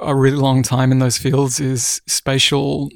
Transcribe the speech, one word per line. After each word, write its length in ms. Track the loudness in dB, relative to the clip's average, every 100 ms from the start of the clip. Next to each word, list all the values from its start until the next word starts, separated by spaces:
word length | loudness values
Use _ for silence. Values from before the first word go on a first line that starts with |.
a 120 | -2
really 220 | 2 2 2
long 260 | 2 2
time 300 | 2 2 2
in 80 | 2
those 180 | 2 0
fields 440 | 0 0 0 -2
is 400 | -4 -4 -4 -6 -6
spatial 840 | -6 -2 0 0 0 -2 -4 -6